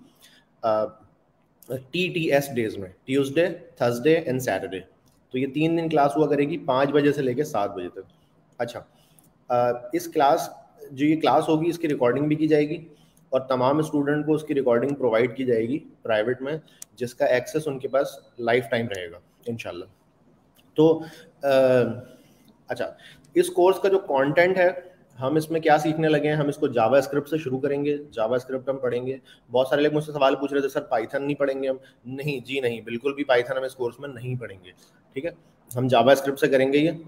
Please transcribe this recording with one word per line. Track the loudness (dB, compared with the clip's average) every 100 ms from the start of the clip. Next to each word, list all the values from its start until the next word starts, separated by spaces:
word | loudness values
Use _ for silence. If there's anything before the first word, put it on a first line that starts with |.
| -20 _ -20 _ _ _
अ, | 0 0 -2 -6 _ _ _ _ _ _ -12
टीटीएस | -12 -8 -4 -4 -4 0 0 0
days | -2 -4 -6
में, | -12 -14 -4
Tuesday, | -2 0 0 0 -2 -14 -2
Thursday | -2 2 2 2 2
and | -4
Saturday। | -2 -4 -4 -10 -12 _ _ _ _
तो | -6
ये | -4
तीन | 0 0 0
दिन | 0
क्लास | 2 2 4
हुआ | 2
करेगी | 2 0 -2
पाँच | -2 0 2
बजे | 4 2
से | 2
लेके | -2 -2
सात | -2 -2 -4
बजे | -6 -12
तक। | -12 -18 _ _ _ _ -8
अच्छा, | -8 -8 -18 _ _ _ _ _ -2
अ, | 0 2 -2 -6
इस | -6 -4
क्लास, | 2 4 4 -2 -12 -20 _ -16
जो | -2
ये | 0 2
क्लास | 4 2 2
होगी | 0 0
इसकी | -2 -4
recording | 0 2 2 0
भी | 0
की | 2
जाएगी | 2 2 -4 -12 -20 _ _ _
और | -4 -2
तमाम | 0 2 2
student | 0 0 0 0 0
को |
उसकी | -2 -2
recording | -2 2 2 2 0
provide | 2 2 2
की | -2
जाएगी | 0 0 0 -4
private | -8 -12 -2 0 0 -4
में, | -6 -8 -10 _ -20 -10
जिसका | -10 -2 0
access | 2 0 -4 -4
उनके | -6 -2
पास | -2 -2 -6 -18 -8
लाइफ | 0 0 0
टाइम | -4 -4
रहेगा | -8 -10 -16 _ _ -10
इंशाल्लाह। | -10 -10 -12 -14 _ _ _ _ _ _ _ _ 2
तो, | 4 2 -4 -18 -20 _
अ, | 2 4 6 4 2 -4 -14 -20 _ _ _ _ -10
अच्छा, | -8 -8 -10 -20 -20 _ 0
इस | 2
course | 4 4 4
का | 2
जो | 0
कंटेंट | 2 0 2 4 4 4
है, | 2 0 -8 -20 _ -6
हम | -2 0
इसमें | -2 0
क्या | 4 4
सीखने | 4 0 2
लगे | 2 2
हैं, |
हम | 0 -2
इसको | -2 -2
JavaScript | 2 4 4 2 -2 -4
से | -6
शुरू | -4 -4
करेंगे, | -2 -2 -2 -4
JavaScript | -6 -6 -2 -2 -4 -6 -6
हम | -4
पढ़ेंगे। | -4 -4 -6 -10 -14 -20 _
बहुत | 0 2
सारे | 2
लोग | 2
मुझसे | 0 -4
सवाल | 2 2
पूछ | 2 0
रहे | -2
थे, | -2
"सर, | -4
Python | -2 -4 -2 -4
नहीं | -4
पढ़ेंगे | -2 -2 -2 -4
हम?" | -4 -10 _ -14
नहीं | -8 -6 -6
जी | -6 -4
नहीं, | -4 -4
बिल्कुल | -6 -6 -4
भी | -4
Python | 2 2 2 -4
हम |
इस | -6
course | -6 -8 -8
में | -14
नहीं | -12 -8 -8
पढ़ेंगे, | -10 -16 -20 -20 _ _ _
ठीक | -10
है। | -10 -10 _ _ _ -4
हम | 2
जावास्क्रिप्ट | 4 6 6 4 -2
से | 2
करेंगे | 4 4 2
ये, | 2 -2